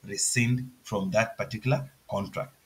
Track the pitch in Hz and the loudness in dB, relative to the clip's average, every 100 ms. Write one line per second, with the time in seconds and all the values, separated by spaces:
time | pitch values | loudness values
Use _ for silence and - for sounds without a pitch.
0 | 101 98 - 123 117 123 127 - - 104 | -10 -2 0 2 4 2 0 -12 -4 -2
1 | 95 101 113 - 101 107 127 139 - _ | 2 2 2 0 -6 -2 2 2 0 _
2 | - 98 101 - - _ | -8 -4 -4 -6 -8 _